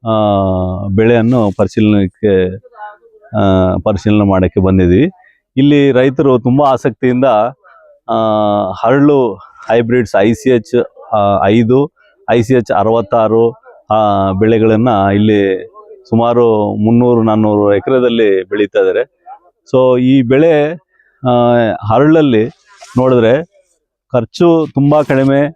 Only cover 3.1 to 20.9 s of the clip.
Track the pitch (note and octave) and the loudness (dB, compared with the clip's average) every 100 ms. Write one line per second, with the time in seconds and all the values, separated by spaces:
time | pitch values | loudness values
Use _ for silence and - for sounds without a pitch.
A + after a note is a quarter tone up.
3.1 | _ - A2 G2 F#2+ F#2 F#2 G2 G2+ - | _ -12 -4 0 0 0 -2 -4 -4 0
4.1 | G#2 G2+ F#2+ F2+ - F#2+ F#2+ F2+ F2+ D#3+ | 0 0 0 0 -2 0 2 2 2 0
5.1 | - _ _ _ - C#3+ D3 C#3+ B2 C3+ | -4 _ _ _ -2 2 2 2 2 0
6.1 | C3+ C#3 B2+ B2 C3 C#3+ B2+ D3 A#2 B2+ | 0 0 0 0 0 0 0 -4 -4 -4
7.1 | B2+ C3 G#2+ A#2 C#3 _ - - _ - | 0 0 0 -2 -6 _ -20 -20 _ -6
8.1 | A2+ A2 G#2+ G#2 G#2 F#2+ F#2+ A2+ C#3 C#3+ | -4 -2 0 0 -2 -4 -4 -2 2 2
9.1 | C#3+ B2 G2 - - - A#2 A#2 B2 A#2 | 2 -2 -6 -18 -20 -4 -2 0 -2 -2
10.1 | G2+ G2+ A2+ C3 B2 A2 B2 - - - | 0 0 0 0 -2 0 -4 -4 -10 -6
11.1 | A2 G2+ G2+ G2 A2+ A2+ B2+ D3 _ _ | -2 0 0 2 2 2 0 0 _ _
12.1 | _ - A2+ A2+ B2+ A2 G2 G2+ A#2 G2+ | _ -2 -2 0 -2 0 -2 0 -2 -2
13.1 | A#2 A2 A2+ A#2 A2+ - - _ G#2+ G#2 | -2 0 0 0 -4 -20 -20 _ -2 0
14.1 | G2 G2 F#2+ A2 A2+ A2 C3 B2 G#2 G2 | 0 -2 0 0 2 2 2 0 0 0
15.1 | G2+ G#2+ G#2 G2 F#2 - - - - - | 0 0 2 0 -2 -8 -20 -20 -20 -4
16.1 | A2+ A#2 A#2+ A#2 G#2+ G#2 G#2 G#2+ A#2+ B2 | -2 0 2 2 0 -2 -2 0 2 2
17.1 | A#2 A2+ G#2+ G#2+ G#2 G2+ G2+ A2 C3 B2 | 2 0 0 0 0 0 0 0 0 0
18.1 | A#2 G#2+ F#2+ F#2 G#2 G#2 G#2+ F#2+ G2 B2+ | 0 0 0 -4 -4 -2 0 0 -2 -6
19.1 | _ - - _ _ _ B2+ C3 B2 B2+ | _ -20 -20 _ _ _ 0 2 2 2
20.1 | C3+ A#2+ D3 E3 D3+ D3 F3 _ | 2 2 2 2 2 -2 -6 _